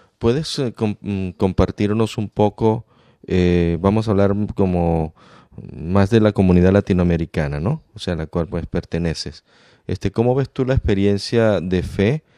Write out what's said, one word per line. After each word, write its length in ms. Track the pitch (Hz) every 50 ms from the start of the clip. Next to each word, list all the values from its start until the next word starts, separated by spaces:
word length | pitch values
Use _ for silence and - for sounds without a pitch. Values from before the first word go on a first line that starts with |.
| _ _ _
¿puedes, 400 | - 117 117 127 160 156 - - 151
eh, 120 | 131 113
com-, 240 | - - 113 107 98 -
mm, 300 | - 101 101 95 95 90
compartirnos 840 | - - 104 92 87 - 92 - - - 104 101 107 113 110 - -
un 120 | 113 104 98
poco? 560 | - - 107 101 - - 113 110 113 117 - _ _ _ _ _ _ _ -
Eh, 520 | - 90 92 90 90 87 87 85 85 85 80
vamos 260 | 90 98 104 110 107
a 40 | 113
hablar 240 | 98 98 101 98 101 104 104 - -
como 640 | - 98 92 90 87 85 82 82 82 80 82 _ _ _ - - - _ _ - - - - -
más 380 | - 76 85 95 101 98 95
de 80 | 117 110
la 120 | 107 104
comunidad 400 | - 107 95 92 90 90 90 95
latinoamericana, 880 | 95 101 - - 95 90 87 87 85 82 82 - - 82 76 71 73 71
¿no? 220 | 82 117 156 - _ _ _
O 20 |
sea, 160 | 104 - 90 85
a 40 |
la 100 | 80 80
cual, 180 | - - 87 82
pues, 200 | 92 90 85 -
perteneces. 760 | - - 87 - - - 82 85 82 76 - - 71 - - _ _ _ _ _ _ _ _ -
Este, 240 | - 92 - - 92
¿cómo 240 | - 113 117 123 127
ves 160 | 139 131 -
tú 120 | - - 127
la 120 | 127 131
experiencia 840 | - - 120 101 98 101 101 101 98 - - 117 117 113 110 101 82
de 220 | 82 92 92 87
fe 420 | 80 - - 101 98 110 151 156 _ _ _